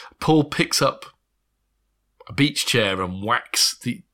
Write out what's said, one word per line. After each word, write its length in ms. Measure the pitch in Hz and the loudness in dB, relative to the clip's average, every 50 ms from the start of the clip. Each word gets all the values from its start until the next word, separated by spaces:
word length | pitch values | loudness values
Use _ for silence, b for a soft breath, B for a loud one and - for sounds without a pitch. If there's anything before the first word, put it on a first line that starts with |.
| B B B _ | B B B _
Paul 260 | - - 156 156 151 | 2 4 4 4 4
picks 360 | 147 - - 170 - - - | 2 0 -2 -2 -2 0 0
up 240 | 139 135 - - - - - _ _ _ _ _ _ _ _ _ _ _ _ _ _ _ _ _ _ _ _ _ - - | 0 0 0 -4 -10 -20 -20 _ _ _ _ _ _ _ _ _ _ _ _ _ _ _ _ _ _ _ _ _ -20 -6
a 60 | 92 | 0
beach 320 | 90 139 147 143 - - | 0 0 0 0 -2 -2
chair 340 | - - 120 107 98 95 95 | 0 2 2 2 2 0 -2
and 200 | 95 92 92 95 101 | -4 -4 -6 -6 -2
whacks 540 | 110 120 - - - - - - - - - | -2 -2 -2 -2 -4 -2 0 0 0 -2 -4
the, 240 | - 123 123 190 - _ | -6 -6 -6 -8 -12 _